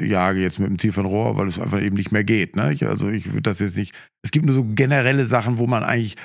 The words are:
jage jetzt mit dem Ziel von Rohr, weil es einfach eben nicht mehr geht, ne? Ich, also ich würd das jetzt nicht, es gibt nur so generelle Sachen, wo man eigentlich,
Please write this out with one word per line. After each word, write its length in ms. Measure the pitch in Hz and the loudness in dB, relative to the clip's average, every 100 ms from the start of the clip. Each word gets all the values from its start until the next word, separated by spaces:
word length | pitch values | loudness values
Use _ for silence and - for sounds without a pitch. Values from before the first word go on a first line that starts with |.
jage 400 | 127 95 92 95 | 0 2 2 2
jetzt 180 | 92 - | 0 0
mit 120 | 98 | -2
dem 80 | 95 | 0
Ziel 160 | 110 | 0
von 100 | 98 | 0
Rohr, 320 | 95 104 117 101 | 0 0 0 0
weil 100 | 98 | -2
es 120 | 85 | -2
einfach 240 | 82 101 | -2 0
eben 120 | 101 | 0
nicht 160 | 98 92 | 0 0
mehr 140 | 104 | 0
geht, 320 | 104 113 87 101 | 2 0 0 0
ne? 160 | 73 | 0
Ich, 140 | - 110 | 0 -2
also 240 | 101 98 | -2 -2
ich 240 | 110 98 | -4 -4
würd 120 | 104 110 | -2 -2
das 120 | 98 | -2
jetzt 180 | 101 98 | -2 -4
nicht, 180 | 98 - - _ | -6 -10 -20 _
es 80 | 110 | -2
gibt 160 | 156 156 | 2 4
nur 80 | |
so 100 | 131 | 2
generelle 640 | 113 107 135 143 123 139 117 | 2 2 2 4 2 2 2
Sachen, 320 | 123 110 117 | 0 0 0
wo 80 | 120 | 0
man 180 | 117 | 0
eigentlich, 320 | - 117 110 - | 0 -2 -2 -8